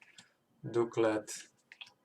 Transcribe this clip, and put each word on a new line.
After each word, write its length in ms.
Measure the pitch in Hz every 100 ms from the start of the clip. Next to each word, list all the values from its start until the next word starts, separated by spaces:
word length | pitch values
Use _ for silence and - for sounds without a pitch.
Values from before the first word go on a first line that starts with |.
| - - - _ _ _
Duclet. 840 | 127 113 113 - 110 107 - - - _ _ - - _